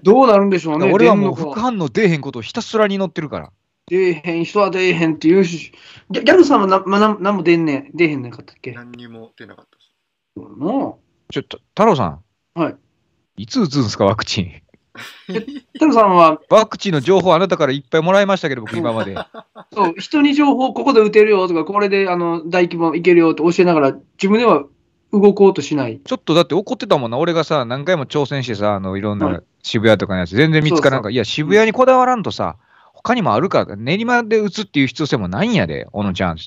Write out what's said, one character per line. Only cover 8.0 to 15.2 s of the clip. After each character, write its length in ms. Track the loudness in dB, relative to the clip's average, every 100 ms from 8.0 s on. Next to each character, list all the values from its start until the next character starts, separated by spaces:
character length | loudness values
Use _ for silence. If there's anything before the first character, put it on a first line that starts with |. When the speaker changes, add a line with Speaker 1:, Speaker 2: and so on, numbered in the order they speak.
Speaker 1:
え 40 | -2
へ 60 |
ん 80 | -2
ね 60 | -10
ん 40 |
か 100 | -16
っ 20 |
た 80 | -20
っ 40 | _
け？ 100 | -18
Speaker 3:
何 200 | -16 -20
に 160 | -20 -20
も 240 | -20 -20 _
出 100 | -20
な 80 | -20
か 60 |
っ 40 | _
た 80 | _
で 60 |
す。 80 | _ _ _ _ _ -20
Speaker 1:
そ 80 |
う 40 | -20 -10
な。 80 | -4 -4 -4 -10 _ _ _
Speaker 2:
ち 80 | -10
ょ 20 |
っ 20 |
と、 140 | -10 -16 _
太 140 | -2
郎 120 | 0 2
さ 100 | -2
ん。 540 | -8 _ _ _ -8
Speaker 1:
は 100 | -8
い。 60 | -8 _ _ _ _ _ -16
Speaker 2:
い 100 | -10
つ 140 | -4
打 80 | -4
つ 100 | -2
ん 40 |
す 140 | -4 0
か、 60 | 0
ワ 100 | 0
ク 80 |
チ 180 | -6 -6
ン。 20 | -8 -12 _ _ _ -20 -20 -20